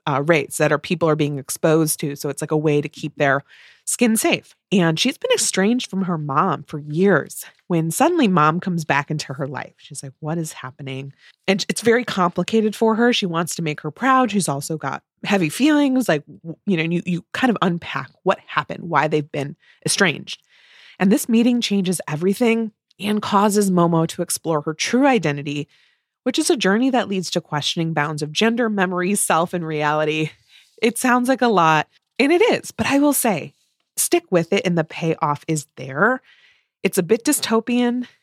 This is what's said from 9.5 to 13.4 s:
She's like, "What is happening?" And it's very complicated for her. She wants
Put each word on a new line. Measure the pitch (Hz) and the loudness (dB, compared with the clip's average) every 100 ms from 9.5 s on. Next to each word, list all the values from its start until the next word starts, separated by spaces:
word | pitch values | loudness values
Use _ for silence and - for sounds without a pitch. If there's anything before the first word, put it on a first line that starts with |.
| 127 113 _ | -8 -12 _
She's | - 143 | -20 -16
like, | 139 - | -16 -12
"What | 151 170 | -6 -4
is | 160 | -6
happening?" | - 127 131 139 131 139 - - _ - | -8 -14 -14 -12 -10 -12 -16 -20 _ -2
And | 196 - | -2 -2
it's | - | -2
very | - 233 247 | 2 2 0
complicated | - 180 180 180 226 220 208 | 0 0 0 0 2 0 0
for | 226 220 | 0 2
her. | 240 | 2
She | 233 190 | 2 -2
wants | 165 | -2